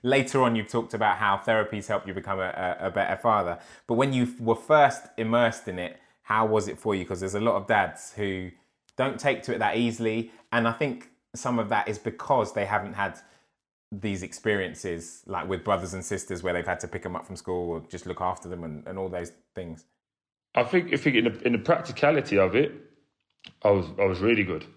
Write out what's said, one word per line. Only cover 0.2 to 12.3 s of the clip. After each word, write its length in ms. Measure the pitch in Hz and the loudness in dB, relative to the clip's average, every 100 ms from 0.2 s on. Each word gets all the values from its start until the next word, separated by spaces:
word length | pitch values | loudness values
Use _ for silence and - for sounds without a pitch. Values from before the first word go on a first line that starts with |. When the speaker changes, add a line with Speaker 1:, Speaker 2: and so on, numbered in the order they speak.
| 127 135 | 4 2
Speaker 1:
on 120 | 123 | 4
you've 140 | 113 104 | 2 0
talked 240 | 117 113 | -2 -2
about 240 | 107 107 104 | 0 0 2
how 220 | 104 98 | 2 0
therapy's 480 | - 110 107 107 95 | 2 2 2 -4 -4
helped 180 | 101 98 | -4 -4
you 60 | |
become 260 | 92 95 95 | -8 -6 -4
a, 380 | 92 78 90 87 | -4 -4 -4 -2
a, 80 | 95 | -2
a 20 | |
better 260 | 95 92 - | 0 0 0
father. 420 | 120 107 87 85 - - - | 2 2 2 -4 -10 -20 -2
But 80 | |
when 180 | 120 139 | 2 2
you 220 | 127 120 - | 2 0 0
were 160 | 113 | 0
first 500 | 113 - 151 139 - - - | 0 6 8 8 4 -10 -6
immersed 520 | 113 120 117 - - | 0 4 2 0 -8
in 100 | 90 | -6
it, 200 | 87 - _ _ | -6 -10 _ _
how 220 | - 110 110 | -2 2 4
was 220 | 107 101 | 2 0
it 80 | - | -6
for 160 | 110 | -2
you? 120 | 95 87 | -2 -2
'Cause 140 | 92 | -4
there's 140 | 95 | -4
a 60 | 101 | 0
lot 160 | 113 98 | 0 0
of 100 | 98 | 2
dads 460 | 107 90 - - | 2 2 -4 -16
who 380 | - 101 92 92 - _ _ _ - | -6 -4 -4 -8 -14 _ _ _ -2
don't 220 | 135 120 | -2 0
take 240 | 143 131 | -2 -2
to 100 | - | -2
it 40 | 101 | 0
that 180 | 107 107 | 0 2
easily. 520 | 120 113 113 113 113 - _ | 0 0 -2 -2 -6 -12 _
And 160 | 117 117 | 0 0
I 40 | |
think 360 | 117 147 123 - _ _ | 0 -4 -4 -14 _ _
some 240 | - 127 117 | -8 -2 -2
of 120 | 101 | 0
that 180 | 107 101 | 0 -2
is 100 | 98 | -4
because 540 | 113 - - | -6 -8 0